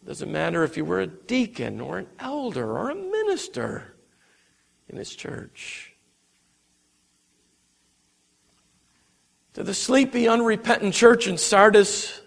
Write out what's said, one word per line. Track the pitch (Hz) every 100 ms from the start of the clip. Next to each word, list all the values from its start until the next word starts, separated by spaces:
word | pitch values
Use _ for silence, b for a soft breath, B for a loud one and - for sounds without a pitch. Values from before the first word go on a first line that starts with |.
It | 185
doesn't | - 160
matter | 156 165 170
if | 160 -
you |
were | 156 180
a | 185
deacon | - - 254 233 - 117 104
or | 131 175
an | 196 -
elder | 262 294 254 135 113
or | 117 233
a |
minister | 320 381 427 427 381 - - 113 - - - _ _ _ _ _ _ _ _ _
in | -
his | - -
church. | - - - - - - - _ _ _ _ _ _ _ _ _ _ _ _ _ _ _ _ _ _ _ _ _ _ _ _ _ _ _ _ _ _ _ _ _ _ _ _
To | -
the | 196
sleepy, | 196 - 262 262 247 233
unrepentant | 233 233 214 220 233 202
church | 180 233 233 233
in | 170
Sardis | - 202 208 208 196 - - -